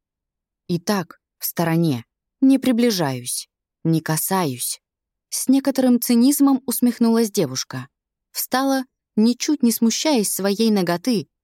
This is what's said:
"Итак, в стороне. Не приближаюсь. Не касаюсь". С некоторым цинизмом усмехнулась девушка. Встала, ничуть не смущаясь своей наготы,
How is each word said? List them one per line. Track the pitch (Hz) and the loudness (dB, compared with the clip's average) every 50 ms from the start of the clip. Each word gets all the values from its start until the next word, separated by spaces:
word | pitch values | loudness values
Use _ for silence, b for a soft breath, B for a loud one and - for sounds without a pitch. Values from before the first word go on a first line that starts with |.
| _ _ _ _ _ _ _ _ _ _ _ _ _ - | _ _ _ _ _ _ _ _ _ _ _ _ _ -6
"Итак, | 175 170 - - 214 196 170 - - _ _ _ _ _ | -6 -4 -2 -2 -4 -4 -4 -6 -12 _ _ _ _ _
в | - | -12
стороне. | - - - 170 165 160 165 170 160 131 117 113 _ _ _ _ _ _ _ | -8 -4 -2 -2 0 2 2 2 0 0 -2 -6 _ _ _ _ _ _ _
Не | 269 262 269 262 | 4 4 4 4
приближаюсь. | 262 254 247 226 240 240 208 180 160 139 131 123 120 127 - - - - _ _ _ _ _ _ - | 2 2 2 2 2 2 2 0 0 -2 -2 -4 -8 -8 -8 -10 -10 -12 _ _ _ _ _ _ -2
Не | 165 165 160 | 0 0 0
касаюсь". | 160 - 160 156 - - 190 190 175 143 123 123 - - - - _ _ _ _ _ _ _ _ _ _ | 0 -2 -4 -4 -2 -2 -2 -2 -2 -2 -4 -6 -6 -8 -8 -10 _ _ _ _ _ _ _ _ _ _
С | - - - - | -10 -6 -2 0
некоторым | 262 277 269 277 269 - 254 254 247 233 | 0 2 0 0 0 0 2 2 2 2
цинизмом | - - 240 233 240 269 285 - 277 277 269 247 - | 2 2 2 4 4 4 4 4 4 2 2 2 -2
усмехнулась | - 233 - 240 247 233 - 233 226 226 226 233 208 | -4 -4 0 0 0 0 2 2 2 2 2 0 0
девушка. | 202 208 165 127 131 127 - - - 131 127 - _ _ _ _ _ _ _ _ | 0 -2 -2 -2 -4 -6 -10 -10 -10 -12 -12 -14 _ _ _ _ _ _ _ _
Встала, | - - - - - 254 269 269 269 269 254 - _ _ _ _ _ | -12 -10 -8 -4 -2 -2 0 0 0 -2 -4 -6 _ _ _ _ _
ничуть | 214 214 233 240 - - - 302 - - | 0 2 2 0 0 -2 -4 -2 0 0
не | 233 | 0
смущаясь | 220 - 233 226 220 - - 311 294 233 196 - - | 0 0 0 0 0 0 0 0 0 0 0 -2 -4
своей | - 190 202 202 196 226 226 | -4 -2 -2 0 0 2 2
наготы, | 214 196 180 170 175 175 - 262 240 190 135 - _ _ | 2 2 0 0 -2 -2 -2 -2 -2 -2 -2 -6 _ _